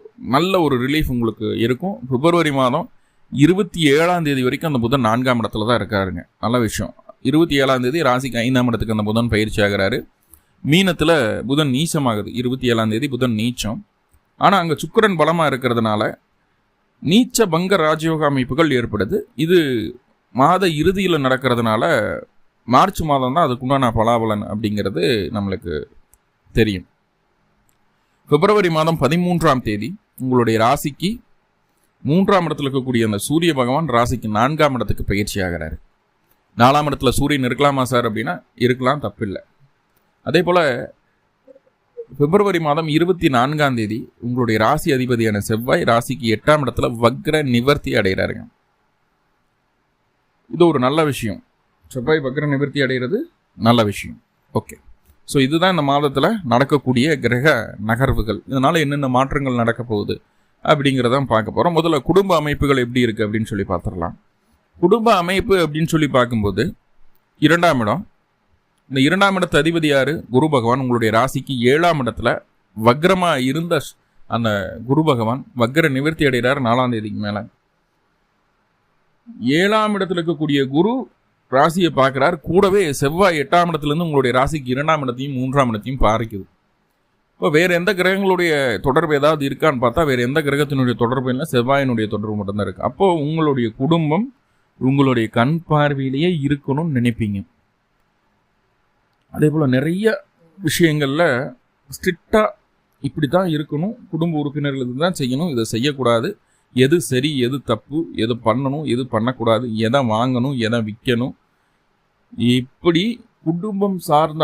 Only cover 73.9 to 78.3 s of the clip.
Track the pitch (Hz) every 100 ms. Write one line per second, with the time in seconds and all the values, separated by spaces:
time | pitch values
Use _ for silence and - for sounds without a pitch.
73.9 | - _ _ - 113 113 101 92 - 120
74.9 | 143 160 120 110 131 - 120 117 156 160
75.9 | 131 151 160 143 123 123 139 120 123 123
76.9 | 113 107 104 104 104 113 _ _ _ _
77.9 | _ _ _ _